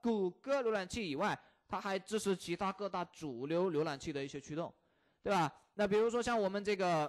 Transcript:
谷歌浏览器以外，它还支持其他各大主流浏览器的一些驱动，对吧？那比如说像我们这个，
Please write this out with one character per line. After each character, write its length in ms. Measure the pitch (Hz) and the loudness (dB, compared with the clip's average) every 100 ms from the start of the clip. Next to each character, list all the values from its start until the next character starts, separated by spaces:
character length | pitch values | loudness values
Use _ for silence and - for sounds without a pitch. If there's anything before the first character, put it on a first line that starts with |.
谷 280 | 240 214 185 | 0 2 0
歌 320 | - 262 277 | -2 0 0
浏 80 | 233 | 2
览 160 | 214 180 | 0 -2
器 220 | 233 185 | -4 -2
以 60 | 139 | 0
外， 220 | 202 139 - _ - | 0 -2 -8 _ -8
它 120 | 190 | -6
还 200 | 202 196 | -2 -4
支 200 | - 214 | -2 -2
持 160 | 196 185 | 0 -2
其 200 | - 170 | -2 -2
他 160 | 190 | -2
各 180 | 196 196 | -4 -4
大 160 | 185 175 | -4 -6
主 400 | - 151 117 139 | -8 -8 -4 0
流 260 | 165 185 | 2 2
浏 120 | 151 | 2
览 160 | 160 139 | 0 -2
器 120 | 165 | -6
的 120 | 143 | -6
一 40 | 139 | -6
些 140 | 143 | -8
驱 140 | 143 151 | -8 -6
动， 180 | 165 - _ _ _ _ | -8 -10 _ _ _ _
对 100 | - | 0
吧？ 220 | 190 151 - _ - | 2 2 -2 _ -2
那 120 | 202 | 2
比 80 | 208 | 4
如 140 | 233 | 4
说 120 | 240 | 2
像 160 | 233 233 | 0 2
我 100 | 190 | 2
们 140 | 202 | 0
这 120 | 202 190 | -2 0
个， 300 | 180 160 | 2 2